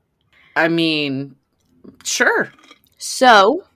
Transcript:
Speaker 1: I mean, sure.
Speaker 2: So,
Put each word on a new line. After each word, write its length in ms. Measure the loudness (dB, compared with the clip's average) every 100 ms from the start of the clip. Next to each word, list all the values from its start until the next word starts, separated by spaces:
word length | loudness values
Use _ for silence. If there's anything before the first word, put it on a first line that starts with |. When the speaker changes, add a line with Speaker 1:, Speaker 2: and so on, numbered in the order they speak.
| _ _ _ _ _ -4
Speaker 1:
I 120 | -2
mean, 680 | 0 -2 -2 -6 -8 -10 _ _ _ _ _ -20 _
sure. 480 | -10 -4 -2 -2 -6 _ _ _ _ _
Speaker 2:
So, 680 | -14 0 4 6 4 0 -10